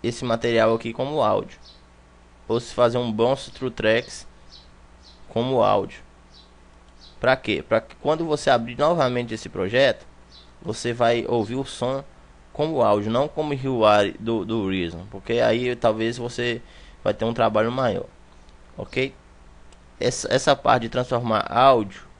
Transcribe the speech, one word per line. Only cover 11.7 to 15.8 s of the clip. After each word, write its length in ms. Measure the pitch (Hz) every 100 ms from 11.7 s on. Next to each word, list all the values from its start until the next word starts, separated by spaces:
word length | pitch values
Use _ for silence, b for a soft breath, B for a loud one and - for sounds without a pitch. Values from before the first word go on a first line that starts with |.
| - 123 135 143 - - - -
como 300 | - 156 151
áudio, 280 | 113 104 104
não 180 | 120 147
como 240 | 156 151
Hiwari 640 | 139 135 123 107 104 101 -
do, 260 | 110 113
do 260 | 95 113 95
Reason, 340 | 95 85 82 98
porque 240 | 98 -
aí 420 | 117 117 117 123
talvez 400 | 123